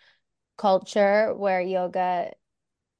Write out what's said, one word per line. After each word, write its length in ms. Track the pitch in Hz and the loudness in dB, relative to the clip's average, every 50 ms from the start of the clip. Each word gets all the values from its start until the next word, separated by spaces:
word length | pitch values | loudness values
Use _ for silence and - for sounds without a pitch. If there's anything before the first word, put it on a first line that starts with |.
| _ _ _ _ _ _ _ _ _ _ _ | _ _ _ _ _ _ _ _ _ _ _
culture 800 | - - 202 190 185 190 - - 214 202 196 202 214 220 220 - | -2 0 2 2 2 0 -2 0 2 2 4 4 2 2 0 -2
where 260 | - 196 196 185 185 | -2 -2 -2 0 0
yoga 720 | 180 185 190 185 180 180 180 190 180 180 180 175 - - - _ _ _ _ _ _ _ _ _ _ _ _ | -2 -2 -2 -2 -4 -2 -2 -2 -2 0 0 -2 -4 -6 -10 _ _ _ _ _ _ _ _ _ _ _ _